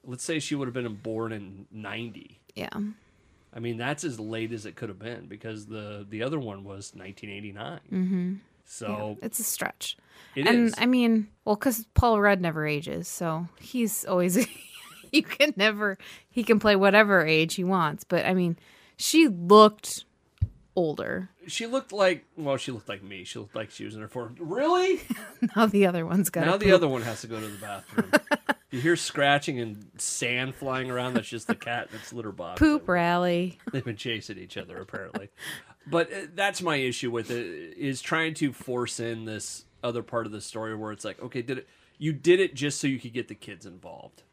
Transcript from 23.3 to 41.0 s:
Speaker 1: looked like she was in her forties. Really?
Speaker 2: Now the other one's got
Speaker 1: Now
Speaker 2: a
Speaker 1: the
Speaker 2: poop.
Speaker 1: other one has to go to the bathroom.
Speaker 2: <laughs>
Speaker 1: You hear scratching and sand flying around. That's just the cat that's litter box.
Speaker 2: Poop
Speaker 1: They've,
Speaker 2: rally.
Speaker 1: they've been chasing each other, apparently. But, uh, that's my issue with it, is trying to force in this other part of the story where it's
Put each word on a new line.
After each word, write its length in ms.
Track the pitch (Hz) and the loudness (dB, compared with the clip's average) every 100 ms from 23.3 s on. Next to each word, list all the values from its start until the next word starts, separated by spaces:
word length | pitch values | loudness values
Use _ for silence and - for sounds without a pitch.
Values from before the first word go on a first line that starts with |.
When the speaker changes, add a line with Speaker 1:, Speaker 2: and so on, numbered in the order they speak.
| 117 | -12
Speaker 1:
looked 160 | 107 | -10
like 160 | 110 107 | -10 -10
she 160 | - 107 | -10 -12
was 80 | |
in 80 | 107 | -10
her 60 | 107 | -10
forties. 300 | 127 113 127 | -10 -10 -10
Really? 600 | 165 208 302 359 370 359 - - - - 233 202 | -6 0 2 2 2 0 -2 -10 -10 -4 -2 2
Speaker 2:
Now 120 | 220 | 4
the 180 | 202 196 | 6 4
other 180 | 175 | 4
one's 280 | 165 180 175 | 0 0 0
got 120 | 170 156 | 2 2
Speaker 1:
Now 80 | 196 | 4
Speaker 2:
a 20 | |
Speaker 1:
the 80 | 208 | 6
Speaker 2:
poop. 80 | |
Speaker 1:
other 140 | 185 160 | 6 6
one 160 | 131 | 0
has 180 | 117 104 | -2 -6
to 60 | 110 | -8
go 120 | 113 | -8
to 80 | 110 | -8
the 100 | 101 | -10
bathroom. 520 | 104 98 - - - | -10 -10 -6 -4 2
Speaker 2:
<laughs> 100 | 294 - 285 - - _ | 0 2 -4 -2 -6 _
Speaker 1:
You 100 | 127 | -2
hear 140 | 147 170 | 2 2
scratching 600 | - - 143 143 143 131 | 0 2 4 4 2 -4
and 300 | 113 107 101 - | -6 -8 -16 -8
sand 560 | - - 123 123 131 | -6 -4 -2 -2 -4
flying 380 | 131 135 131 127 | -6 -6 -4 -4
around. 220 | 123 127 | -4 -4
That's 160 | 123 104 | -6 -10
just 180 | 117 - | -10 -6
the 80 | - | -6
cat 320 | - 120 - | -4 -6 -6
that's 180 | 110 - | -14 -14
litter 220 | 120 110 | -12 -10
box. 260 | 90 87 90 | -10 -10 2
Speaker 2:
Poop 220 | 311 294 | 4 4
Speaker 1:
They've, 80 | - | 0
Speaker 2:
rally. 680 | 175 170 175 180 175 180 - - | 2 2 2 2 0 -2 -6 -8
Speaker 1:
they've 140 | 139 123 | -6 -6
been 100 | 104 | -8
chasing 420 | 127 113 - 95 | -6 -6 -8 -14
each 200 | 92 - | -12 -14
other, 180 | 90 87 | -12 -14
apparently. 480 | 92 101 92 - 101 _ - - - _ - | -14 -14 -12 -12 -14 _ -14 -14 -18 _ -2
But, 240 | 170 165 | 0 0
uh, 40 | 196 156 | -4 -12
that's 280 | 180 196 196 | -2 -2 0
my 140 | 175 147 | -2 0
issue 340 | 131 117 127 | 0 -2 -4
with 220 | 117 107 | -4 -4
it, 460 | 120 101 78 82 - | -6 -6 -10 -14 -6
is 240 | 143 131 | -6 -4
trying 320 | - 160 160 | -2 0 0
to 180 | 156 147 | 0 -2
force 480 | 120 - 123 120 - | -2 -6 -4 -4 -4
in 240 | 117 113 | -6 -6
this 400 | 110 107 - - _ _ | -8 -8 -10 -14 _ _
other 220 | 123 117 | -6 -4
part 220 | 110 120 110 | -4 -4 -4
of 80 | |
the 80 | 104 | -8
story 340 | - 113 110 110 | -10 -8 -6 -6
where 160 | 107 | -8
it's 140 | 104 | -8